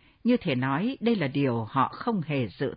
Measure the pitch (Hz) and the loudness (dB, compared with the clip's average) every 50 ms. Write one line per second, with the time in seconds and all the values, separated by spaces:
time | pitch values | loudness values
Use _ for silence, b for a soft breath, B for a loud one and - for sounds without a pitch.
0 | b b b b b 226 247 233 - 165 135 123 127 135 139 147 196 247 269 - | b b b b b 2 2 2 2 0 0 0 0 0 0 0 0 -2 -4 0
1 | 196 233 233 196 147 135 139 143 143 131 117 117 110 110 - 135 127 - - - | 0 0 2 2 0 -2 0 0 0 2 0 0 -2 -2 0 0 0 0 0 -6
2 | - 247 226 196 - - 151 135 123 95 - - 143 123 - | -4 -2 -2 -2 -2 -2 -2 -2 -2 -4 -4 -4 -4 -4 -4